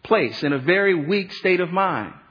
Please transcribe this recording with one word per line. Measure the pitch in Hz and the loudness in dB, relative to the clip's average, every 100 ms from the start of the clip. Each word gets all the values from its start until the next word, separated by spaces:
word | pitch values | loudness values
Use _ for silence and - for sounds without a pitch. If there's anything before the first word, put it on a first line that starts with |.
place, | - 220 120 - | 2 2 2 -2
in | 147 | -2
a | 139 | -2
very | 131 190 196 180 | 0 2 2 2
weak | 143 202 185 | 0 -2 -2
state | - 196 180 | -4 0 0
of | 175 | 0
mind. | 185 190 139 98 - - | 0 0 -2 -6 -12 -20